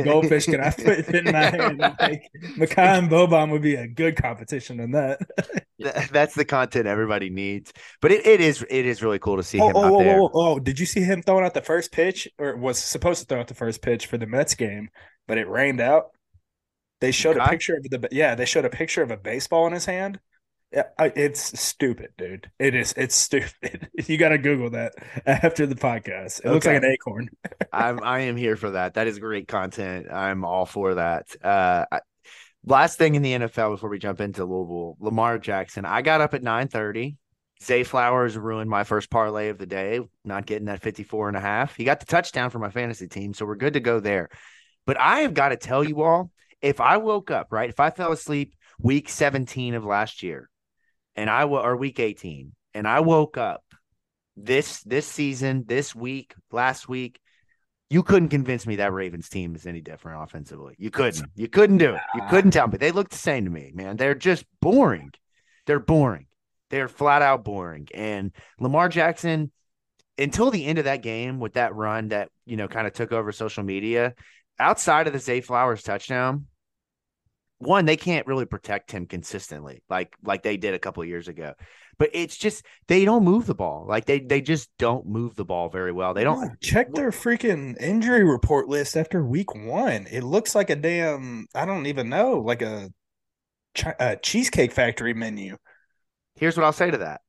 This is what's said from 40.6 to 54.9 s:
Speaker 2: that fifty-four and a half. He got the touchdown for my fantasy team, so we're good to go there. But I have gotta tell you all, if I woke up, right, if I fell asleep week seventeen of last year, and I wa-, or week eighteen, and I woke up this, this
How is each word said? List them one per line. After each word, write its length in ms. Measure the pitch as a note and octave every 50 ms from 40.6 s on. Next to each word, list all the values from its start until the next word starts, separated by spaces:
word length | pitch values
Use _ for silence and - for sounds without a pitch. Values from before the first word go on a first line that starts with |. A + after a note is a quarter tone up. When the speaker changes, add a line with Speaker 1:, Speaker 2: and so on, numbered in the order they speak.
| G#2+
Speaker 2:
that 160 | G#2 G2+ F#2
fifty-four 460 | - A2+ G2 - G2+ - - G#2+ G#2+ G2+
and 80 | G2+
a 40 | F#2+
half. 360 | G2 G2+ G#2 A2+ C3+ C#3+ -
He 80 | - A#2
got 160 | B2 D3 -
the 60 | -
touchdown 440 | - E3+ E3+ E3+ - - C#3 B2 B2
for 80 | - A#2
my 120 | G#2+ G2+
fantasy 380 | G2 A#2+ A#2+ A#2 A2+ - F#2+ E2+
team, 240 | - G2 G2 G2+
so 140 | G2 - G#2+
we're 100 | G#2 G#2+
good 160 | G2+ B2+ D3+
to 80 | D3 C#3+
go 200 | A#2 A#2+ A#2 A2+
there. 280 | G2+ G#2 G2+ F#2 E2 - - - - - - _ _ _ _ _ -
But 160 | - - -
I 200 | C3 D#3 G#3+ C#4+
have 120 | D#4 C4
gotta 240 | D#3 C#3+ C#3 C#3 B2+
tell 260 | - - - B2+ C#3
you 200 | D3 D#3 D3+ D3
all, 280 | D#3 E3 E3 F3 F#3 E3+ _ _ _ _ _ _
if 180 | - C#3 C#3+ -
I 200 | A#2+ C3 F3 G#3+
woke 320 | A3 A3 G#3+ G3+ F#3 -
up, 180 | D3+ G#2+ - -
right, 180 | A2 A2 A#2 A#2+
if 100 | A2+ -
I 80 | - D#3+
fell 240 | - - F3+ E3
asleep 420 | D#3+ D3 - - D3 C#3+ C#3+ - _ _ _ _ _ -
week 300 | - A#2 C3+ D3 - -
seventeen 680 | - - D3+ C#3+ C3+ C3+ B2+ - - B2+ B2+ B2 A#2+
of 100 | A#2 G#2+
last 380 | G#2 G2+ G2+ G#2+ - - -
year, 260 | - - D#2 C2 - _ _ _ _ _ _ _ _ _ _ _ _ _ -
and 120 | G#2+ G#2+ G#2+
I 160 | A2 B2+ D3+
wa-, 160 | D3 C#3+ C3+
or 140 | G#2+ A#2 B2
week 220 | B2 C3+ C#3 B2 -
eighteen, 520 | A#2 G#2+ G2+ - - F2+ D2+ C#2 C2+ D2 - _ _ _ -
and 120 | G#2+ G#2
I 140 | G#2+ A#2 D3
woke 360 | E3 E3 E3 D#3 D3+ D3+ -
up 280 | C3 A#2 G2+ D#2+ - _ _ _ _ _ _ _ _ _ _ _ _ _ _ _ G2
this, 440 | G2+ G#2+ C3 C#3 D#3 - - - -
this 200 | G#2